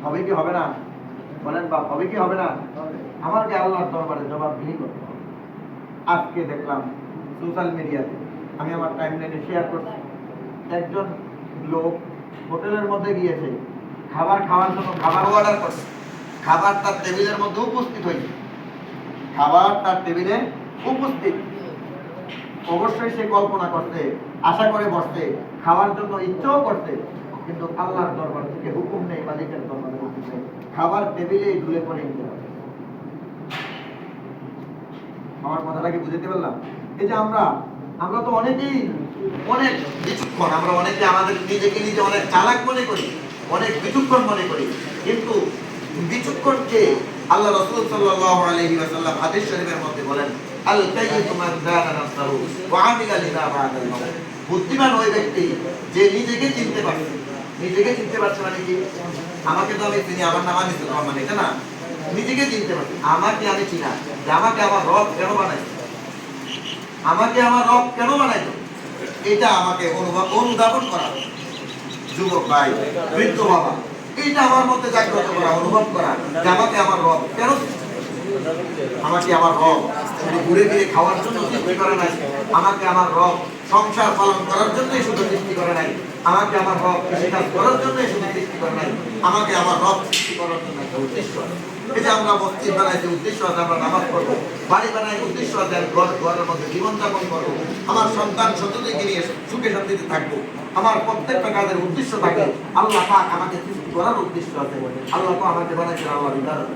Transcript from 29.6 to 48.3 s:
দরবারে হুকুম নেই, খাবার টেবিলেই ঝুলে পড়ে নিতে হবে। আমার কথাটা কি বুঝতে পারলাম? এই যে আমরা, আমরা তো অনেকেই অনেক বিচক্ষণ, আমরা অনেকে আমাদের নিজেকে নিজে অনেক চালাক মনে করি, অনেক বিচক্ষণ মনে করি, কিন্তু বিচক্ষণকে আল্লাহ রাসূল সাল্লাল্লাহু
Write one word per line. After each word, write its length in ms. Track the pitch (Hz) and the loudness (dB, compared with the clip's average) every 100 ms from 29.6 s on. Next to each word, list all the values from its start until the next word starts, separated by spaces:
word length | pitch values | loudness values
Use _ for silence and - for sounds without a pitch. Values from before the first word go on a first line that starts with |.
| - | -8
দরবারে 300 | 135 131 131 | -8 -8 -8
হুকুম 220 | 131 - - | -8 -10 -10
নেই, 120 | 127 131 - - - | -10 -10 -14 -12 -2
খাবার 280 | 165 196 202 175 | 0 0 -2 -4
টেবিলেই 440 | 170 196 202 175 | -2 0 0 -2
ঝুলে 200 | 156 165 160 | -2 -4 -2
পড়ে 160 | 160 | -6
নিতে 200 | 143 139 | -6 -8
হবে। 240 | - - - - - - - - - - - - - - - - - - - - - - - - - - - - - - - - | -8 -10 -14 -14 -14 -14 -14 -14 -14 -14 -14 -14 -12 -10 -10 -12 -14 -14 -14 -14 -14 -14 -14 -12 -14 -14 -14 -16 -14 -14 -14 -10
আমার 160 | 175 156 | -6 -4
কথাটা 300 | 156 160 170 | -4 -4 -2
কি 80 | 170 | -2
বুঝতে 300 | - 165 190 | -4 -6 -4
পারলাম? 340 | 190 151 123 - - - - | -2 -4 -6 -10 -12 -12 -2
এই 80 | 202 | 0
যে 60 | |
আমরা, 480 | 226 220 220 185 139 - - - - | 2 2 2 2 0 -8 -12 -14 -8
আমরা 220 | 175 214 | -4 -2
তো 100 | - | 0
অনেকেই 560 | 226 247 262 277 269 202 - - - 196 - - | 2 2 0 0 0 -2 -4 -6 -6 -6 -4 0
অনেক 240 | - 165 160 - - 180 | 2 2 0 -4 -6 -4
বিচক্ষণ, 460 | 196 - - 175 | -4 -6 0 0
আমরা 200 | 165 175 | 2 2
অনেকে 340 | 175 185 202 196 | 2 2 2 4
আমাদের 300 | 190 190 190 - | 4 4 0 0
নিজেকে 300 | 202 202 208 | 2 2 2
নিজে 220 | 208 208 | 0 2
অনেক 220 | 196 208 - | 2 2 4
চালাক 380 | 202 208 240 240 | 4 6 4 2
মনে 120 | 254 | 0
করি, 300 | 233 214 120 - - - - | -2 -2 -4 -6 -10 -12 -4
অনেক 220 | 175 214 151 | -2 0 -2
বিচক্ষণ 380 | 202 269 269 254 | 0 0 4 4
মনে 240 | 214 202 180 | 4 0 -2
করি, 260 | 147 127 - - - | -2 -4 -4 -8 -6
কিন্তু 300 | 185 233 220 208 180 - - - - 160 170 | -2 -2 2 0 0 -4 -10 -10 -8 -4 -2
বিচক্ষণকে 840 | 240 - 269 277 254 - 226 175 135 - - - | -2 -2 0 2 2 2 4 6 4 -2 -8 2
আল্লাহ 220 | 190 208 | 4 6
রাসূল 380 | 196 190 233 214 | 2 2 0 -2
সাল্লাল্লাহু 540 | 208 196 185 185 | 2 2 4 4